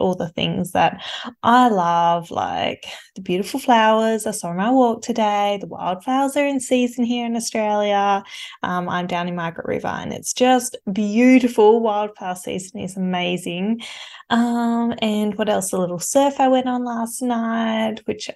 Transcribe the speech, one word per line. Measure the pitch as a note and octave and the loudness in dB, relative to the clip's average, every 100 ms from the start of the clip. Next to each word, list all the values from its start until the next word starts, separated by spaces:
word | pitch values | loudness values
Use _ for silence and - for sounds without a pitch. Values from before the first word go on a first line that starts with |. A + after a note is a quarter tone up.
all | F#3+ F3+ | -2 -2
the | E3 | -4
things | - E3 F3+ F3 | -4 -2 -2 -2
that | F3+ E3 - - - A#3+ - | 2 2 0 -10 -12 -12 -4
I | - B3 B3 | 2 6 6
love, | G3 E3+ E3+ E3+ E3+ E3 | 4 2 4 4 2 -2
like | - F#2 E2+ - - - - - - | -4 -2 -2 -2 -4 -10 -18 -18 -12
the | |
beautiful | F#3 F3+ G3+ C4+ | -4 -2 -2 -4
flowers | C4 A3+ A3 A3 A3 A3+ A3 | 2 4 6 4 2 0 -4
I | |
saw | G3 F3 | -6 -6
on | F3 | -2
my | G#3+ | 2
walk | C4 B3 A#3 | 4 4 2
today. | - A3+ G#3 G#3 G3+ G3+ | -4 -2 0 2 0 -2
The | F3 | -6
wildflowers | - F3 F#3 B3+ C4 C#4 C#4+ | -6 -6 -4 -2 0 0 0
are | C#4+ | 0
in | C#4 | -2
season | - B3+ B3 B3 A#3 | 0 2 2 0 -2
here | A#3+ A#3 | -2 -2
in | A#3 | -4
Australia. | A#3 A3+ G#3+ G#3 G#3 G3+ G3+ G3 - - - - | -4 -2 0 2 2 2 2 0 -2 -14 -16 -10
Um, | - F3+ F3 | -6 -4 -4
I'm | F3 F3+ | -4 -4
down | F3 F3 | -4 -4
in | F3 | -4
Margaret | E3 E3 - | -6 -6 -6
River | - - | -4 -4
and | D#2+ - | -6 -6
it's | - - | -8 -6
just | - B3+ B3+ B3 - - | 0 4 4 0 -8 -6
beautiful. | F#3+ G#3 G#3+ B3+ C4 A#3+ A#3+ G#3+ A#3 | -2 0 4 8 8 6 6 6 6
Wildflower | A3+ G#3 G#3 - F#3+ F#3 | 4 0 -2 -6 -8 -8
season | - F#3+ F#3+ G#3 | -6 -8 -8 -10
is | F#3 F#3+ | -10 -6
amazing. | F#3 F3+ F3+ F3+ F3+ F3 G3+ A#3 - - - - - | -4 -2 -2 -2 -4 -4 -2 -2 -6 -16 -18 -18 -2
Um, | A#3 A#3+ A#3+ A#3 A#3 A#3 - | 0 2 0 0 0 -2 -2
and | A3 G#3+ G#3+ G#3 | -2 0 -2 -2
what | G#3+ | -2
else? | G3 F#3+ | -2 -2
A | F#3 | -2
little | F3 F3 | -2 -4
surf | - C#4 C#4+ C#4 | -2 2 2 2
I | C4 | 2
went | C4 B3+ | 2 2
on | B3 | -4
last | B3 A#3 A3+ - | -4 -4 -6 -4
night, | B3 A#3 A3+ A3+ A3+ A3 A3 A3 - | -4 -2 -2 -2 -2 0 -2 -4 -6
which | G#3+ - | -8 -8